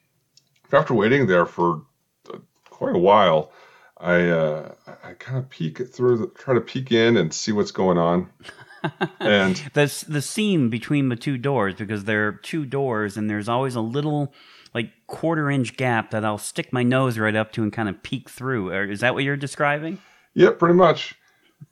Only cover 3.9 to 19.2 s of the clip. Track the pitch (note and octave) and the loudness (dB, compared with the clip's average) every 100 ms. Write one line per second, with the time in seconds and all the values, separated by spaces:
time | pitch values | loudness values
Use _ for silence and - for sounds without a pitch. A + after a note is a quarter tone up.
3.9 | - E2 F2+ F2 E2 D#2+ D2+ D2 - - | -10 0 2 2 2 0 -2 -8 -18 -20
4.9 | - - - - C3 C3 - D#2+ - - | -20 -20 -18 -8 -8 -8 -8 -8 -6 -12
5.9 | - B2 A#2+ G#2 - - A#2+ A#2 - C3 | -2 2 2 -2 -8 0 0 0 -8 0
6.9 | A#2 A2+ A2+ E2 - - G#2 G2 - F#2 | 2 4 4 2 -2 -4 -2 -2 0 2
7.9 | F2 E2+ F2 F2+ _ - - - - A3+ | 2 2 2 -2 _ -20 -20 -20 -8 -8
8.9 | - - - D4+ G#2 G3 F3+ C#3+ D3 D3 | -6 -8 -4 2 4 4 0 -4 0 0
9.9 | - - D3 C#3 - G#3+ F3+ A#2+ A#2 - | -2 -6 -6 -4 -2 0 2 2 -2 -2
10.9 | D3 C3+ A#2 - C3+ C3 C3+ G2 F#2 G#2 | 0 0 -2 -4 -4 -2 0 0 -2 -6
11.9 | G#2+ G2 G#2+ G#2 G2 - E3 C#3 C#3 C3+ | -6 -2 0 0 -4 -8 -8 -6 -4 -2
12.9 | A2 G#2+ G#2 G#2+ G#2 G#2 A#2+ C3+ B2 A2+ | -2 -4 -4 -4 -4 -2 -2 -2 -4 -4
13.9 | C3 D3+ D3 C#3+ _ - - - A#2 A#2 | -4 -2 -2 -4 _ -20 -20 -12 -8 -8
14.9 | _ - - D#3+ D#3+ D3 C#3+ A#2 - B2+ | _ -18 -6 -2 -2 0 -2 -2 -4 -2
15.9 | A#2 G#2+ A2 G#2+ G#2 - - - B2+ A#2+ | -2 -2 -4 -4 -6 -8 -10 -6 -2 2
16.9 | C3 C3 A2+ A2 G#2+ A2 - G#2+ G#2 A2 | 2 0 0 0 0 -2 -2 -4 -2 -6
17.9 | F#2 - C3 - - B2+ B2+ F#2 F#2 G2 | -6 -10 -10 -12 -12 -6 -4 -4 -4 -4
18.9 | G2+ A#2+ G#2+ | -2 -2 0